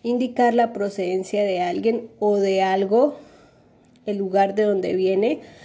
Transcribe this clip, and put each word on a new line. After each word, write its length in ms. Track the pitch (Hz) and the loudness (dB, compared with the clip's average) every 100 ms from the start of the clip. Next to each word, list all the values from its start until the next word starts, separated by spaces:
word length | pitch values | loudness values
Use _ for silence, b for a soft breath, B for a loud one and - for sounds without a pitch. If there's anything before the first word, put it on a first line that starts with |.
indicar 500 | 233 247 254 247 240 | -4 -2 -2 0 2
la 180 | 233 233 | 2 0
procedencia 720 | 202 202 196 180 185 185 208 | -2 -6 -4 -4 -4 -2 -2
de 180 | 202 180 | 0 -2
alguien 480 | 180 190 214 233 - - | -2 -2 -2 -2 -4 -4
o 180 | 208 202 | 0 2
de 240 | 196 190 | 2 2
algo, 560 | 190 190 196 220 285 - B B B B B _ _ _ - | 2 0 2 2 2 0 B B B B B _ _ _ -6
el 120 | 202 | -4
lugar 360 | 190 190 196 | 0 2 2
de 100 | 202 | 2
donde 320 | 208 196 180 185 | 2 2 0 0
viene. 460 | 185 190 226 302 B B | 2 2 0 -2 B B